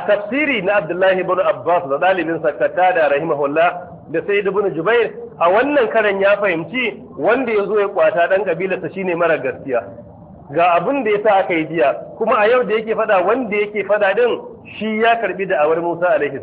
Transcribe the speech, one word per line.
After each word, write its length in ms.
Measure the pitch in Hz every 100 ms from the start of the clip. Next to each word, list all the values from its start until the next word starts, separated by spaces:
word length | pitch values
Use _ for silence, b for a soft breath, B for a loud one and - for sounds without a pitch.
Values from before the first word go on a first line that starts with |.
| -
tafsiri 560 | 202 - 254 302 247
na 140 | 180 208
Abdullahi 440 | 160 170 190 185
ibn 200 | 175 180
Abbas 440 | 160 139 131 175 175
da 80 | -
ɗalibin 440 | 175 190 160 165
sa 100 | 156
Qatada 580 | - 147 143 185 175 147
rahimahullah 600 | 143 165 143 143 151 175 180 - - -
da 80 | 156 160
Sayyid 200 | 202 196
ibn 220 | 190 202 156
Jubair, 360 | 160 240 214 - - -
a 100 | 165
wannan 380 | 196 277 294 226
karan 280 | 220 208 196
ya 160 | 196 208
fahimci 640 | 202 165 160 240 240 - - -
wanda 340 | 151 240 247
ya 120 | 214 202
zo 140 | 214
ya 80 | 196
kwata 400 | - 208 170 170
ɗan 160 | 190 190
kabilarsa 440 | 165 185 185 170
shine 220 | - 185 170
mara 220 | 170 151
gaskiya. 440 | 131 117 139 120 107 - - - - - -
Ga 220 | 147 175 170
abin 280 | 180 277
da 60 | 220
ya 60 | 202
sa 120 | 214 196
aka 140 | 185
yi 120 | 175 156
jiya, 260 | 165 143 - - -
kuma 180 | 220 240
a 100 | 208
yau 160 | 254
da 120 | 190 220
yake 200 | 220 208
faɗa 300 | 220 196 180
wanda 300 | 240 240 208
yake 260 | 208 208
faɗa 300 | 190 208 196 202
din 240 | 240 - - - - -
shi 220 | 214 214
ya 140 | 226 233
karɓi 300 | 190 180 190
da'awar 340 | 175 151 160
Musa 260 | 170 170 175
alaihi 300 | 156 143 135